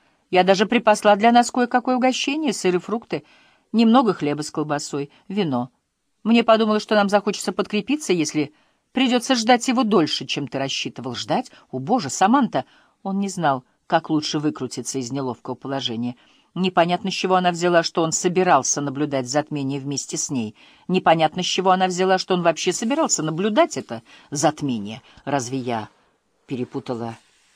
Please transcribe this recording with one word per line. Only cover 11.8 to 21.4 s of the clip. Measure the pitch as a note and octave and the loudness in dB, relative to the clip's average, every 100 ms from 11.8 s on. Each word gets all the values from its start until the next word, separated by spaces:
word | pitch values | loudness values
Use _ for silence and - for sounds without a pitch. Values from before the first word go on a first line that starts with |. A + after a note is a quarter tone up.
| C3+ B3 C#3+ | -2 -2 -2
Саманта!» | - F#3+ C4+ A3 D3 - _ _ _ | 0 4 4 2 -2 -6 _ _ _
Он | G3 G3 | -8 -4
не | G3 | -4
знал, | F#3 D#3 C3 - _ - | -2 0 0 -4 _ -2
как | E3 D#3+ | 0 2
лучше | D#3 D3+ D#3 | -2 0 -2
выкрутиться | D3+ D3+ B2+ - A#2 C3+ | -2 -2 -6 -8 -8 -8
из | A#2+ | -6
неловкого | C3+ C3 A2+ - | -6 -6 -8 -10
положения. | B2 C3+ C3+ B2+ A#2 B2 B2 _ _ _ | -10 -8 -6 -6 -6 -6 -8 _ _ _
Непонятно, | - F#3 F3+ E3+ F3 - | -4 0 2 2 2 -4
с | |
чего | - F#3+ | -4 0
она | F#3 F3+ | 2 2
взяла, | F3 F3 F3 | 0 2 2
что | E3 - | 2 0
он | E3 | -2
собирался | D#3 F#3 F3 F#3 D3+ B2 - | 0 -2 0 4 4 2 -4
наблюдать | C#3+ C3 D3+ C3+ B2 | -4 -4 -2 -2 -2
затмение | D3 D3 D3+ C3+ C#3 | -2 -2 -4 -4 -6
вместе | C3+ C#3 - D#3+ | -6 -8 -8 -8
с | - | -6
ней. | C3+ G#2+ - - _ - | -4 -6 -10 -20 _ -4
Непонятно, | F3+ F3+ E3 D#3 - | 0 4 4 2 0